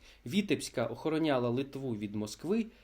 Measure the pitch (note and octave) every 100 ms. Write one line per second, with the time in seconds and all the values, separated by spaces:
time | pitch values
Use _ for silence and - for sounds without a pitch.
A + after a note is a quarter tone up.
0 | - - A#2+ F#3 G3+ D3 - - A2+ A#2
1 | D#3+ D#3 D#3+ B2+ A#2+ B2 C#3 C3+ C3+ G#2+
2 | G#2 G#2 G#2 - D#3 A3+ A3 -